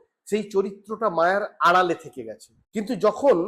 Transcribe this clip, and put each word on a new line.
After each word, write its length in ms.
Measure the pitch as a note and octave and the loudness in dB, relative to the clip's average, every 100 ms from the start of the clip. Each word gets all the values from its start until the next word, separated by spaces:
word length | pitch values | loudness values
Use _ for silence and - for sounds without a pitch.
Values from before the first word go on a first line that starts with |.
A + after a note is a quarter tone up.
| _ _ - | _ _ -6
সেই 180 | G#3+ G#3 | -6 -2
চরিত্রটা 580 | F#3+ G3+ G3 - G#3+ A3 | -2 -4 -6 -14 -6 -2
মায়ার 340 | E3 E3+ G3+ G#3 - | 0 0 0 -4 0
আড়ালে 360 | D#3+ F3+ F3+ D#3+ | 2 4 2 -2
থেকে 180 | D3 C3 | -8 -16
গেছে। 260 | A2 G#2+ - _ _ | -14 -16 -20 _ _
কিন্তু 180 | G#3+ G3+ G3 | -8 -6 0
যখন 400 | G#3 G#3 C#4 F3+ | 0 2 4 4